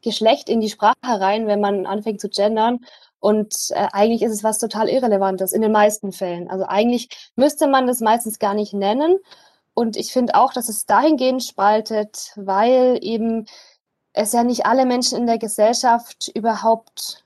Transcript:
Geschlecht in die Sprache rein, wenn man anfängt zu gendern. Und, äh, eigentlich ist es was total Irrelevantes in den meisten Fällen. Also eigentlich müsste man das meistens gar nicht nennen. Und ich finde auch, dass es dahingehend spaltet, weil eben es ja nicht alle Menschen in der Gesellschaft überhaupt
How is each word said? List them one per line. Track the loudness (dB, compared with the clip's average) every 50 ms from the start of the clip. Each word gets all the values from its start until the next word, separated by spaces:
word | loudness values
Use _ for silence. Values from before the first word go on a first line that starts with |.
| _
Geschlecht | -6 -4 2 2 2 2 2 0 -2
in | -2 0
die | 0 -2
Sprache | -4 _ 2 2 2 _ 0
rein, | -4 -2 0 2 0 0 0 0
wenn | 0 0 0
man | 0 0 0 -2 -4
anfängt | -4 -6 -6 -4 -6 -6 -6
zu | -8 -8
gendern. | -2 0 0 0 2 2 2 0 0 -2 _ -14 _ _ _ _ _ _
Und, | 0 0 2 2 0 -4 -6 -8 -8 -6
äh, | -4 -2 -2 -2 0
eigentlich | 0 2 2 2 0 0
ist | -2 -2
es | -2 -2
was | -2 -2 -2
total | -4 -6 -2 -2 -2 0
Irrelevantes | 0 0 2 2 2 2 2 0 -2 -2 -4 -4 -2
in | 0 0
den | 2 4
meisten | 4 4 4 2 0 -8 -10
Fällen. | -8 -6 -6 -6 -6 -8 -8 -8
Also | -6 -6 -6
eigentlich | -2 0 2 2 2 0 -2 -4 -8 -16 -20 -20 -12 _
müsste | 2 2 2 2 2 0 4
man | 4 4 2
das | 2 -2 0
meistens | 2 2 2 2 0 -6 -6 -4
gar | -4 -2 -2
nicht | -2 -4 -4 -4
nennen. | -4 -2 0 0 0 2 2 2 2 0 _ -20 _ _ _ _ _ _ _ _
Und | -4 -4 -2 -4
ich | -6 -8 -4 -2
finde | -2 0 0 2
auch, | 2 2 2 0
dass | -4 -8 -6
es | -8 -8 -2
dahingehend | 0 0 2 4 4 2 2 2 0 0 -2 -6
spaltet, | -10 -6 0 2 2 2 2 0 -2 -4 -4 -4 -4 _ -16 -18 -16 -16
weil | -14 -6 -4 0 2 4 4 4 4 4 4 2 0 -2
eben | -4 -4 -2 -2 -2 -2 -4 -6 -10 -16 -20 -20 _ _ _ _ _ _ _ _ _ _
es | -4 -2 0 2
ja | 2 2
nicht | 2 0 0 0
alle | 2 2 2 2
Menschen | 2 2 0 -2 -2 -2
in | -2 0 0
der | 0 -2
Gesellschaft | -2 -6 0 2 2 2 2 2 2 2 2 2 0 -6 -16 _ -14 -10 -8
überhaupt | -4 -2 -2 -2 0 2 0 0 0 _ _ _ -14 -12 -12 -12 -14 _